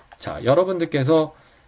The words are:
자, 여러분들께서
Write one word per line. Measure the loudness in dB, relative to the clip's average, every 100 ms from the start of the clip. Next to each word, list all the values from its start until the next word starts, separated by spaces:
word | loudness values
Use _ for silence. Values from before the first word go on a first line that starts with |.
| _ -16
자, | -12 -4
여러분들께서 | 2 2 2 -2 -4 -2 2 2 0 -8 _ _